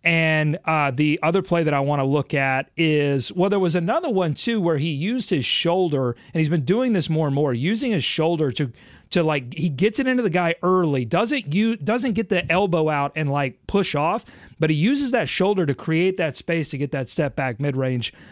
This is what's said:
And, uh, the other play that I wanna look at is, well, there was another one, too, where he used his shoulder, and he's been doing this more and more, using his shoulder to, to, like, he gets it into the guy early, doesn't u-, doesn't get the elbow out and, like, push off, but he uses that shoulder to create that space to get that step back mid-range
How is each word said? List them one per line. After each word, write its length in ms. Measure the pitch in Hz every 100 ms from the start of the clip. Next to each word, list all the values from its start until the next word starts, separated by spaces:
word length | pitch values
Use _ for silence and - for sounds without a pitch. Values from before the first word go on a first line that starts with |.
And, 580 | 165 165 160 156 151 156
uh, 280 | - 156 143
the 280 | 127 151 147
other 200 | 156 190
play 220 | 190 170
that 100 | 151
I 80 | 143
wanna 240 | 139 143 135
look 280 | 147 -
at 380 | 143 135 131 - -
is, 560 | 160 151 143 139 -
well, 160 | 180 190
there 100 | 202
was 160 | 180 175
another 340 | 170 302 349
one, 240 | 190 170
too, 280 | - 233 226
where 160 | 170 147
he 140 | 165
used 380 | 139 190 254 -
his 140 | 156
shoulder, 680 | 117 - 170 180 175 139 123 120 -
and 60 | 160
he's 80 | 151
been 160 | 170
doing 300 | 127 220 254
this 160 | 202 151
more 180 | 160 151
and 80 | 139
more, 180 | 147
using 380 | 120 156 220 262
his 140 | 185 -
shoulder 440 | - 160 165 147
to, 180 | 120 135 - - - -
to, 140 | 175
like, 300 | 156 147 123 160
he 120 | 160
gets 300 | 131 208 214
it 80 | 262
into 160 | 254
the 60 | 220
guy 260 | 180 170 -
early, 400 | 180 185 160 135
doesn't 500 | 117 170 220 277 139
u-, 220 | 175 226 226
doesn't 380 | 147 240 247
get 160 | 202 214
the 200 | 220 233
elbow 380 | 170 202 165 156
out 240 | 143 143 156
and, 120 | 147
like, 300 | 143 135 - -
push 260 | 202 180
off, 300 | 143 160 214 - - - -
but 120 | 156
he 60 | 151
uses 340 | 202 285 262
that 160 | 240 151
shoulder 380 | - 190 190 147
to 80 | -
create 400 | - 160 190 190
that 220 | 160 -
space 320 | - 165 147
to 80 | 135
get 140 | 143
that 180 | 139 127
step 260 | - 147 -
back 240 | 131 117
mid-range 540 | 143 131 131 127 - - -